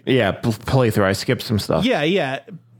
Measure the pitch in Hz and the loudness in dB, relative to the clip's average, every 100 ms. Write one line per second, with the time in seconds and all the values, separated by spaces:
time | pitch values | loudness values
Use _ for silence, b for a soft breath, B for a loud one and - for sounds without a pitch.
0 | - 131 98 87 120 110 - 131 120 107 | 0 2 2 0 -4 -4 0 2 2 2
1 | 95 95 - 117 - 104 - 160 233 196 | 2 0 -2 -4 -2 -4 0 0 0 0
2 | 151 190 139 135 - 165 - _ | 0 0 -2 -6 -10 -20 -20 _